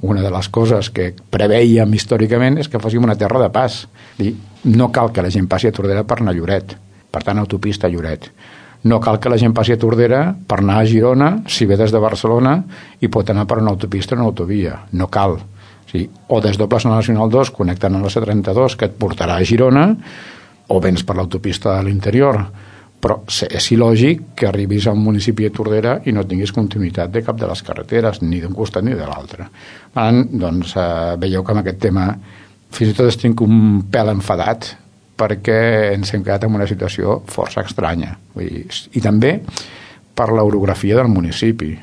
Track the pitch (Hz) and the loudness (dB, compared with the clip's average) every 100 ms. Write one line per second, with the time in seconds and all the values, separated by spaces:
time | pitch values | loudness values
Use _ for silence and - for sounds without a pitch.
0 | 95 101 98 92 92 117 113 110 - 101 | 2 2 0 -2 -2 2 4 2 0 -4
1 | 90 92 - 98 104 113 120 113 107 107 | -4 -6 -6 0 4 4 6 6 4 0
2 | - 117 110 120 127 151 - 113 113 117 | 0 0 2 2 2 0 -2 -4 -2 0
3 | 120 104 101 127 117 - 131 - - - | 2 2 0 2 2 2 -2 -4 -16 -20
4 | - - 101 107 - - - 110 120 127 | -20 -4 -4 -4 -14 -4 2 4 4 2
5 | 117 110 90 92 92 92 117 - 98 98 | 0 0 -2 0 0 0 0 0 -2 -2
6 | 107 117 107 87 85 98 98 - - - | -2 -2 0 -2 -2 -2 -4 -18 -20 -20
7 | _ - - 104 101 101 101 95 90 87 | _ -6 -2 -2 -2 -4 -4 -2 -2 -2
8 | 80 76 - _ - - - - 113 113 | -6 -8 -12 _ -20 -20 -20 -2 2 2
9 | 113 107 123 117 120 117 110 113 113 117 | 2 0 2 2 4 2 2 2 2 4
10 | 120 131 165 190 - 95 98 107 110 113 | 4 2 0 -4 -4 0 2 4 4 4
11 | 120 127 143 208 214 - 110 98 110 110 | 4 4 2 0 -4 -2 2 2 2 2
12 | 104 - 110 120 131 165 185 - - - | 0 0 0 2 2 0 -4 -14 -20 -6
13 | 117 110 98 101 101 113 110 98 101 98 | -2 0 0 -2 0 0 0 -2 -4 -4
14 | - 123 113 90 87 104 87 69 - 92 | -4 -2 -2 -2 -4 -2 -2 -6 -8 -4
15 | 92 101 98 80 - - - - - 90 | -2 0 0 -2 -8 -20 -20 -20 -8 -6
16 | - - - 117 104 101 104 117 117 110 | -6 -10 -2 0 2 0 0 0 2 0
17 | 110 107 110 123 127 - 92 90 98 95 | 2 0 2 2 0 -2 -2 0 0 0
18 | 98 117 107 104 95 104 131 - 104 - | 0 -2 0 0 0 2 0 0 -4 -2
19 | 104 - 85 87 90 113 127 135 170 220 | -6 -2 -2 0 2 4 4 4 4 0
20 | - - - - - _ - 95 92 90 | -6 -20 -20 -20 -20 _ -2 0 2 0
21 | - 92 90 92 101 90 104 95 98 101 | -2 -4 -4 -4 -6 -4 -2 0 0 -2
22 | 104 117 139 107 95 - - - - _ | 0 2 2 2 -4 -10 -20 -20 -20 _
23 | - - - - - - - 117 117 113 | -4 -4 -6 -6 -4 -4 0 4 4 4
24 | 131 165 - - 107 101 101 104 101 104 | 4 2 -6 -4 -2 0 0 0 0 2
25 | 107 104 104 107 107 104 107 107 113 165 | 2 0 0 -2 -2 -2 -2 0 0 -2
26 | 143 107 98 92 98 117 104 107 92 87 | -2 -2 -2 -4 -2 -2 -2 -2 -4 -4
27 | 90 110 117 113 113 92 - - 110 113 | -4 -4 -4 -4 -6 -6 -8 -10 -2 0
28 | 113 98 82 87 87 95 101 - 110 113 | 0 -2 -4 -2 -4 -6 -4 -2 -2 -4
29 | 73 71 69 - - - - - - - | -6 -10 -12 -16 -16 -18 -20 -20 -8 -2
30 | 110 120 127 123 90 87 87 95 87 82 | 4 4 2 -2 -2 -2 -4 -4 -2 -2
31 | 85 87 95 95 95 107 92 92 110 95 | -4 -4 -2 -2 -2 -2 -2 -2 0 2
32 | 92 104 - - - _ _ - 113 101 | 0 -2 -12 -20 -20 _ _ -2 0 2
33 | 123 117 123 113 110 113 107 101 98 117 | 2 2 0 2 4 6 6 2 0 0
34 | 107 98 - 90 98 113 - - - _ | 0 -2 -2 -2 -2 -4 -8 -18 -20 _
35 | _ - 107 101 101 110 113 110 104 98 | _ -4 -2 -2 0 2 2 2 2 0
36 | 98 104 98 101 110 104 98 101 95 - | -2 -4 -2 -2 0 0 0 -2 -2 -2
37 | 92 - - - - - 98 - 80 85 | -2 -2 -4 -6 -4 -4 -6 -4 -2 -2
38 | 80 85 - - 90 82 82 - - 123 | -6 -12 -14 -10 -10 -10 -12 -14 -6 -2
39 | 107 107 127 170 - - - - - - | 2 4 2 0 -6 -14 -16 -20 -20 -20
40 | _ - 113 113 104 101 98 92 98 113 | _ -4 0 2 2 2 0 0 0 2
41 | 127 98 85 - 113 113 78 78 | 4 2 0 -2 -2 -2 -6 -10